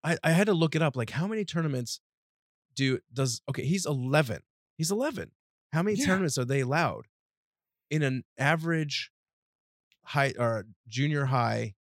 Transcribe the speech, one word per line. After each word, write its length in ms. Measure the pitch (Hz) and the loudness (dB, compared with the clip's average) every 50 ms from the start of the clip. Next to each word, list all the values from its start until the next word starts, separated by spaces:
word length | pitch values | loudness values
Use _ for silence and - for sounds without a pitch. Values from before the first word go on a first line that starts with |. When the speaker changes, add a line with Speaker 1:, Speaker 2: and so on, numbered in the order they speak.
Speaker 1:
I, 160 | - 156 165 - - | 0 0 -2 2 2
I 60 | 160 | 4
had 140 | 165 175 208 202 | 4 4 4 4
to 40 | 190 | 4
look 200 | 165 165 156 - | 2 2 2 2
it 80 | 160 | 2
up. 140 | 160 147 123 | 0 2 0
Like, 140 | 127 113 101 | -2 -4 -2
how 160 | - 135 175 | -2 -2 -2
many 180 | 202 220 220 202 | -2 -2 -4 -6
tournaments 560 | - - 170 165 151 135 127 123 - - - _ _ _ _ _ _ _ _ _ _ _ _ _ _ _ | -4 -4 -2 -2 0 -2 -2 -4 -6 -10 -12 _ _ _ _ _ _ _ _ _ _ _ _ _ _ _
do, 240 | - 135 131 131 - _ _ | 0 2 2 2 0 _ _
does, 280 | 117 131 135 127 113 - _ - | -2 -2 -2 -2 -2 -6 _ -8
okay, 160 | 131 - 123 | -6 -4 -2
he's 220 | 135 180 196 170 | -2 -2 -2 -2
eleven. 540 | - 147 131 123 127 139 151 151 117 101 - _ _ _ _ _ _ _ | -2 -4 -2 -2 2 2 2 2 2 -4 -10 _ _ _ _ _ _ _
He's 140 | - 160 160 | -4 -2 -2
eleven. 400 | 202 220 262 311 269 - 85 - _ _ _ _ _ _ _ _ | 0 0 -2 -4 -4 -6 -12 -12 _ _ _ _ _ _ _ _
How 100 | - 160 | -2 0
many 140 | 180 208 208 | 0 0 0
Speaker 2:
Yeah. 100 | 196 285 | 0 2
Speaker 1:
tournaments 320 | 185 185 190 190 151 - 139 | 2 2 2 2 0 0 -2
are 60 | 123 | -2
they 160 | 123 135 139 | 0 0 0
allowed 460 | 131 123 143 165 170 117 73 55 - _ _ _ _ _ _ _ _ _ _ _ _ _ _ _ _ _ | 0 0 0 0 0 0 -2 -6 -12 _ _ _ _ _ _ _ _ _ _ _ _ _ _ _ _ _
in 120 | 147 156 | 0 0
an 220 | 147 135 131 123 - _ _ | 2 2 0 -2 -6 _ _
average 760 | - 131 143 165 165 160 165 165 160 156 147 - - - - _ _ _ _ _ _ _ _ _ _ _ _ _ _ _ _ _ _ _ | 0 2 2 4 2 2 0 0 0 0 -2 -4 -6 -8 -8 _ _ _ _ _ _ _ _ _ _ _ _ _ _ _ _ _ _ _
high 300 | - - 147 139 135 - - | -4 0 0 0 0 0 0
or 280 | 120 117 113 110 98 110 104 _ _ 113 | 0 0 0 -2 -6 -10 -20 _ _ -10
junior 380 | 107 123 139 151 151 143 139 | -4 -2 -2 0 0 0 0
high 480 | 131 135 127 120 113 110 113 113 107 98 _ | 2 2 2 2 2 0 -2 -4 -6 -8 _